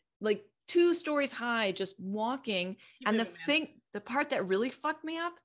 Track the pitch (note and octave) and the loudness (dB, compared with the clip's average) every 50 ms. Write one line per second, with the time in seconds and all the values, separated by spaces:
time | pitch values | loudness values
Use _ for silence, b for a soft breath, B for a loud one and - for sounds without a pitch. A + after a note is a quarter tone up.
0 | _ _ _ _ G3 G#3+ G#3 G3+ - _ _ _ _ - - F4 F4 F4 E4 - | _ _ _ _ 0 0 0 0 -2 _ _ _ _ 0 4 6 6 6 4 2
1 | - D#4 D4+ C#4+ C#4 C4+ - - A#3 A#3+ A#3 A3+ A3 G3 F#3 - G3 F#3 - - | 0 0 0 2 0 0 -2 -4 -2 0 0 2 2 0 0 -2 -4 -6 -6 -10
2 | F3+ F#3+ G3+ G#3+ A3 A#3 - - - A#3 G3+ F3+ F3 F#3 G3 B B B B B | -8 -6 -4 -2 -2 -2 -2 -4 -4 -2 -2 -2 -2 -4 -6 B B B B B
3 | B3+ A3 G#3+ A3 A3+ A3 - - E3+ C#4+ C#4+ D#4 D4+ - - - _ _ - G#3 | 0 2 2 2 2 0 -6 -6 0 2 2 2 2 -2 -10 -20 _ _ -10 -10
4 | - - A#3+ C#4 C#4+ C#4+ C4 - G3 F3+ F#3+ G3 A#3 C4 - - - D4+ D#4 D#4 | -8 -2 0 0 0 2 0 -2 2 2 2 2 2 -2 -4 -4 -4 -4 -4 -4
5 | - D#4 E4 E4 E4+ F4 F4 - _ | -6 -8 -6 -4 -4 -6 -6 -10 _